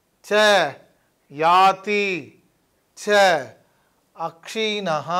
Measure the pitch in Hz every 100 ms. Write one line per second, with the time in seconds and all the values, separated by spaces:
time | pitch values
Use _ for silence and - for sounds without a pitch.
0 | _ _ - 208 214 196 147 127 _ _
1 | _ _ _ 143 160 180 190 190 208 208
2 | 202 175 117 _ _ _ _ _ _ -
3 | 208 208 190 156 120 - _ _ _ _
4 | _ - 165 - - 220 220 208 185 151
5 | 143 180